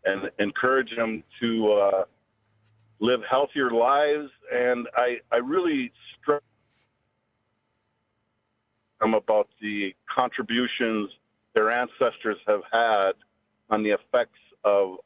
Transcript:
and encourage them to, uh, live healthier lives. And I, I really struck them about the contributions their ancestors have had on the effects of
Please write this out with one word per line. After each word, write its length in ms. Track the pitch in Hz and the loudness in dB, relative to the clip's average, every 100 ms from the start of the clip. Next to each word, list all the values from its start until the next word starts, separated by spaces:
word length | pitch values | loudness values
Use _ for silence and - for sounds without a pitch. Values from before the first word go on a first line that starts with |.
| 95 | -2
and 240 | 98 95 - | -4 -6 -4
encourage 580 | 101 - 127 135 120 113 | -4 -2 0 0 -2 -4
them 260 | 113 110 - - | -4 -6 -12 -6
to, 300 | 117 113 107 | -2 0 2
uh, 340 | 104 98 98 92 _ _ _ _ _ _ _ _ _ | 4 4 2 -2 _ _ _ _ _ _ _ _ _
live 200 | 113 127 107 | -2 0 0
healthier 420 | 131 143 147 127 | 0 0 0 0
lives. 600 | 117 120 143 147 151 143 _ - | 2 4 4 2 0 -4 _ -6
And 380 | 123 123 123 120 120 | -2 0 0 -2 -2
I, 220 | 123 120 _ | -2 -2 _
I 60 | 117 | -2
really 560 | 123 170 175 143 123 _ - - | 0 -2 0 -2 -6 _ -20 -10
struck 240 | - 147 _ _ _ _ _ _ _ _ _ _ _ _ _ _ _ _ _ _ _ _ _ _ _ _ _ _ | -2 -2 _ _ _ _ _ _ _ _ _ _ _ _ _ _ _ _ _ _ _ _ _ _ _ _ _ _
them 120 | 113 | 0
about 340 | 110 - 107 - _ | 0 2 0 0 _
the 340 | 107 104 98 - - | -8 -6 -6 -8 -6
contributions 1000 | - 127 - 113 117 123 - 117 110 98 - _ _ _ | -2 -2 -4 -4 -2 -2 -2 -2 -2 -4 -12 _ _ _
their 160 | 113 110 | 0 2
ancestors 680 | 120 123 - 120 - 113 98 - | 0 -4 -2 -2 -2 -6 -4 -2
have 160 | 104 - | -2 0
had 400 | 117 117 107 98 - _ _ _ _ _ | 0 2 2 0 -2 _ _ _ _ _
on 120 | 107 | -2
the 80 | 107 | 0
effects 500 | 101 _ 123 113 _ _ _ | -2 _ -2 -2 _ _ _
of 320 | 104 101 95 92 | 2 2 0 -6